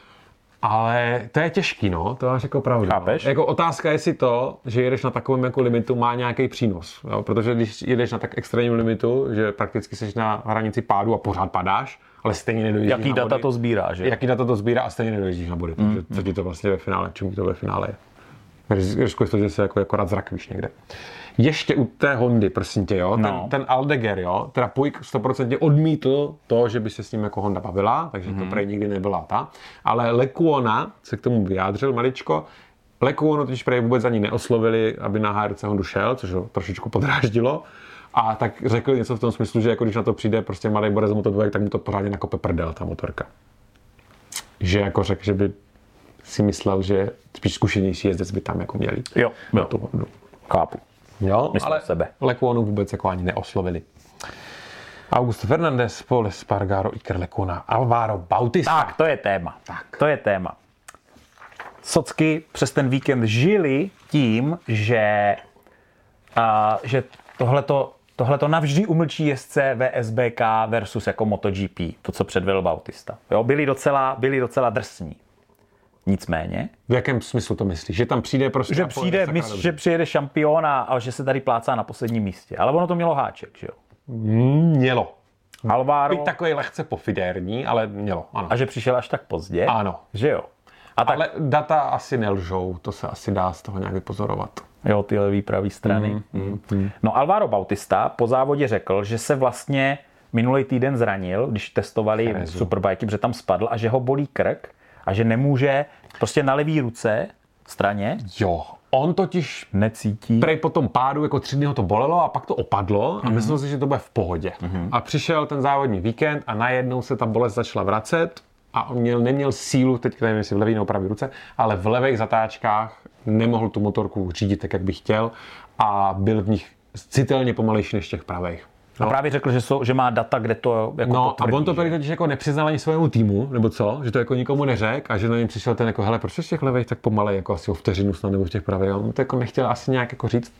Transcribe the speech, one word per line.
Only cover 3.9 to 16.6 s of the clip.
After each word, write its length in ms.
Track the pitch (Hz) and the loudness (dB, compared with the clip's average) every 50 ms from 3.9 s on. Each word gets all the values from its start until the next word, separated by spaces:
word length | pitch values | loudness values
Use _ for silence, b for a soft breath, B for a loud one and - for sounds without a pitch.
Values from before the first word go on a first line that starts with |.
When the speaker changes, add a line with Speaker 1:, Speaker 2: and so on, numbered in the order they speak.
| 151 | 0
Speaker 1:
jestli 220 | 151 - 180 147 | 0 0 -2 0
to, 440 | - 139 123 117 120 127 143 - - - | 2 2 2 2 2 0 -4 -6 -8 -8
že 160 | 131 107 123 123 | -2 0 2 2
jedeš 200 | 127 131 127 - | 2 2 0 -2
na 80 | 127 | -2
takovém 340 | 113 120 - - 135 127 127 | -4 -4 -2 0 0 0 0
jako 160 | 127 123 139 127 | 0 2 2 2
limitu, 320 | 120 120 117 113 - 127 | 4 4 2 2 0 0
má 200 | 120 117 120 120 | 2 2 0 0
nějaký 340 | 123 123 120 117 - 131 120 | 0 -2 -4 0 0 0 -2
přínos, 520 | - - 123 110 95 85 82 - - - - - | 0 0 0 0 0 -2 -8 -14 -18 -14 -8 -4
jo? 120 | 104 104 107 | -4 -4 -2
Protože 320 | - 107 117 107 120 120 | 0 0 0 2 2 2
když 280 | 117 117 107 104 - - | 2 0 0 -2 -6 -2
jedeš 300 | - 127 117 120 117 117 | 0 0 0 0 0 -2
na 60 | 107 | -6
tak 200 | - - - - | -6 -6 -8 -8
extrémním 360 | - - - 117 120 120 117 | -8 -4 -2 0 2 2 2
limitu, 600 | 117 113 113 113 95 - 117 120 131 139 131 113 | 2 2 0 0 0 0 0 2 2 0 0 0
že 180 | 104 110 104 101 | 0 0 0 0
prakticky 440 | - 110 98 - 110 101 - - | -2 -4 -4 -4 -6 -6 -6 -10
seš 180 | - 110 104 101 | -8 -8 -6 -4
na 280 | 113 113 110 107 101 - | -2 -2 -2 -2 -2 -2
hranici 360 | 110 110 113 110 107 - 120 107 | -2 -2 0 0 -2 -2 -2 0
pádu 320 | - 104 98 101 113 113 | 0 0 2 2 2 0
a 40 | 98 | 0
pořád 340 | - 101 98 - 98 87 - | 0 -2 -2 -2 -2 -2 -2
padáš, 480 | 92 90 95 98 113 139 139 - b b b b b b | -2 0 0 0 0 -2 -4 -12 b b b b b b
ale 100 | 110 104 | -2 -2
stejně 280 | - - - 110 113 110 | -2 -2 -2 -2 0 0
nedojíždíš 260 | 110 104 104 107 104 | 0 2 2 2 2
Speaker 2:
Jaký 180 | 127 113 110 143 | 2 2 0 0
Speaker 1:
na 60 | 127 | 0
Speaker 2:
data 140 | 127 123 110 | 2 2 2
Speaker 1:
body. 140 | - 120 120 | 0 0 0
Speaker 2:
to 100 | 139 123 | 0 0
sbírá, 420 | 120 117 120 113 101 - 85 87 | 0 0 0 0 2 0 -2 -2
že? 140 | 90 92 127 | -2 0 -2
Speaker 1:
Jaký 180 | 117 113 - | 0 0 0
data 180 | 123 127 110 127 | 0 0 2 2
to 120 | 117 123 | 0 0
sbírá 260 | 104 101 117 120 120 123 | 0 2 2 2 2 0
a 80 | 113 | -2
stejně 200 | - - 117 113 110 | -4 -4 -2 -2 0
nedojíždíš 360 | 104 98 92 90 87 87 85 | -2 -2 -2 -2 -4 -4 -4
na 80 | 87 | -4
body, 180 | 85 87 85 82 | -4 -4 -4 -2
takže 240 | 104 107 104 107 95 | 0 2 2 2 0
Speaker 2:
Mm, 60 | 87 - - | -4 -4 -6
Speaker 1:
co 60 | 98 | -4
Speaker 2:
mm. 40 | 92 | -2
Speaker 1:
ti 80 | 95 90 | -2 -2
to 120 | 98 90 | -2 -4
vlastně 260 | 90 85 - | -6 -6 -4